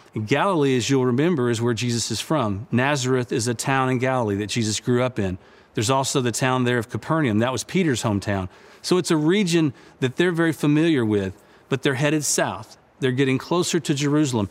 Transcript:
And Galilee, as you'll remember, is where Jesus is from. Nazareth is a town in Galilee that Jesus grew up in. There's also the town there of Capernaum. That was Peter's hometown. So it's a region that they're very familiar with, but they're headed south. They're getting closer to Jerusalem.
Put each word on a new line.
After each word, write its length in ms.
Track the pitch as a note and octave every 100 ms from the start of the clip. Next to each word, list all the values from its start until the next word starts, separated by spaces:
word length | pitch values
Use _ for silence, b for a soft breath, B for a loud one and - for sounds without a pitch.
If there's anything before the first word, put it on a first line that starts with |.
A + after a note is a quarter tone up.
| B
And 140 | - G#2+
Galilee, 480 | C#3 F#3+ F3 C#3 B2+
as 140 | A2
you'll 160 | C3+ B2+
remember, 440 | B2 E3 D#3+ A#2+
is 120 | A2+
where 120 | A#2+
Jesus 380 | G#2+ A#2+ A#2 -
is 80 | A2
from. 480 | - D#3+ A2 F#2+ -
Nazareth 600 | A#2 C3+ D3 B2+ B2+ B2
is 160 | C#3+ A2+
a 60 |
town 360 | A#2 C#3 C3+ C3
in 100 | B2+
Galilee 360 | C3 B2+ A2 G2
that 100 | G#2
Jesus 340 | A#2+ A2 G#2
grew 200 | - B2
up 160 | B2+ A#2
in. 180 | F#2+ F#2 B B B
There's 160 | - A2
also 300 | C3+ C3+ D3
the 140 | B2
town 320 | A2 C3 B2+ B2
there 120 | B2
of 120 | A2
Capernaum. 500 | G#2+ - D#3+ C3+ G#2
That 140 | B2
was 100 | A#2+
Peter's 400 | - F3+ E3 A#2
hometown. 460 | A#2 G2+ G#2 G2 F#2 B B B
So 160 | - F3+
it's 140 | -
a 40 | D#3+
region 580 | D3+ G3+ F#3 E3+ D#3 B B B
that 160 | B2+ -
they're 140 | F3
very 180 | E3 E3
familiar 540 | - D3+ D3+ E3+ C#3+ A2
with, 280 | G#2 F#2+ - B B _
but 140 | C3+
they're 100 | D3
headed 320 | B2+ D3 D3+ C#3+
south. 520 | - C#3 G2+ - - _ _
They're 120 | C3
getting 260 | B2+ C3+ C3
closer 420 | - E3+ E3+ F3
to 140 | -
Jerusalem. 560 | C#3 C#3+ D3 D3 A#2+ G2